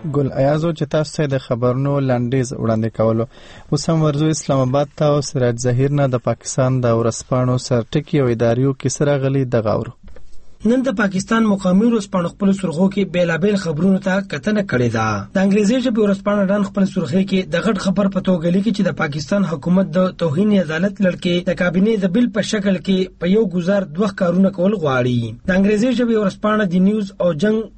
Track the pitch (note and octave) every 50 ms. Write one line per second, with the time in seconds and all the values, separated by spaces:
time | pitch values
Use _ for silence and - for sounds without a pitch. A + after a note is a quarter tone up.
0 | - E3 C3+ C#3+ C#3 C3 - C3 C3+ C#3 D3+ D#3 D#3 E3+ D#3+ - D#3+ C3+ - D#3
1 | D#3 - - - D#3 C#3 C3+ C3 - - B2+ A#2 B2 B2 B2 C3+ C#3 C#3+ C#3+ C#3+
2 | C#3 C3 B2 A#2+ B2 A#2+ C3 C3+ B2 B2 C3+ - A#2 A2+ A2+ A2 A2 A2 - -
3 | A2 A2+ A2+ A2+ A2+ - - - - - - - - - D#3 D3 - - E3 D#3+
4 | D#3 D3+ C#3 C#3+ D#3 D#3 D#3+ - - - C#3+ C3+ C3 B2+ B2+ C#3+ D3 C#3+ _ -
5 | D#3 D3 D3 D3 C#3+ - - C3+ B2 A#2+ A#2 A#2+ B2+ B2 B2 B2+ C3+ C#3 C#3+ C#3+
6 | C#3 C3+ B2 A#2+ - A#2+ A#2 - - - - - C3 B2+ C3 C3 B2 A#2+ A2+ A2+
7 | A#2 A#2 A2 - - - C3+ B2+ B2+ B2+ B2+ B2 - - C3 A#2+ A2+ - - D3+
8 | C#3+ - - D3 C3+ A#2+ A#2+ A2+ B2 A#2 A#2 B2 C3 C#3 C3+ _ - C3 - -
9 | D3+ C#3+ C#3+ C#3 C3+ C3+ C3+ C#3 C3+ B2+ A#2+ A#2 G#2+ G#2+ G2+ - A#2 A#2 - -
10 | - - - - - - - - - - - - - G#3+ A#3+ C4 A#3+ C4+ G#3 G3+
11 | G#3+ G3 F#3+ F#3+ F#3+ - A3+ A3+ A3+ G#3+ G3+ G3 - F#3 F3+ G3 A3+ A#3+ A#3 A3
12 | G3 - - F3+ F3 E3 - - G3+ G3 F#3+ - - E3 D3 E3 F#3+ F#3+ - G3+
13 | G3 D#3+ D#3 F3 F3 E3+ E3 D#3 F3 G#3 G#3 G3 G3 E3+ D3+ C#3+ F3 G3 F#3+ F#3
14 | - F#3+ F#3 G3 G3 - D#3+ - - G#3+ G#3+ G#3 F#3+ G3+ - B2 B2 A#2 G#2+ A2+
15 | A2 A2 G#2+ G2+ G2+ - - F#3+ F#3+ G3+ G3 G#3+ G#3 F#3+ B3 C4 A#3 C4 G#3+ A3+
16 | G#3+ G3+ G3 G3 - G#3 G#3 G#3 G3 F#3 G3+ G#3 G3 G3 - G3+ F#3+ - - F#3+
17 | E3 B2+ D#3 F#3+ F#3+ F#3+ F#3+ F#3+ F3+ D3+ D#3 E3 - A3 A3+ F#3 - F#3+ F#3 G3
18 | G3+ G3 G3 F#3 - F#3+ F#3 E3+ D#3+ F3 F3 G3 G3 A3+ - - F#3+ F3 C#3 -
19 | D#3+ D3+ C#3 D3+ C#3+ - G3+ G3+ F#3+ D#3+ E3 C#3 - E3+ F3+ F#3+ F#3+ D#3 D3+ F#3
20 | F#3 F#3 F#3 - E3+ E3 C3+ E3+ G#3 G#3+ G#3 F#3+ E3+ D3 D#3 D#3+ F3+ G3+ G3 G3+
21 | G3+ F3+ E3 - - F3 F3 F3 F3 F#3 F3 - F3+ F3 D#3+ F3+ F#3+ A3 A3+ G3+
22 | F#3+ F#3 E3+ B3 B3 A#3+ - G#3+ F3+ - A3 G#3+ F#3+ G3+ F#3+ F3+ - F#3+ F#3+ F#3
23 | F#3 - - - E3+ F3+ F#3+ A3 A3+ F#3 E3 F3+ E3 F3 G3+ G3+ F#3 D3 D3 E3+
24 | A3 G3+ - - F#3+ F3 F3 F#3 G3 F#3 - - F3 G3 A3 G3 D#3 C#3 C3 B2+
25 | B2 B2 B2 A#2+ A2+ A2 A2+ - - F#3+ F3+ F#3+ G3 G3+ G#3+ G#3 A3+ C4 A#3+ A3+
26 | B3 A#3 A3+ G#3+ G#3 F#3+ - - - G#3 G#3+ G#3+ G#3+ F3+ E3+ F#3 F#3 G3 G#3+ A3
27 | G3+ G3 - - F3 F3 E3 D3 G3 G#3+ G#3+ A3 A3 F#3 -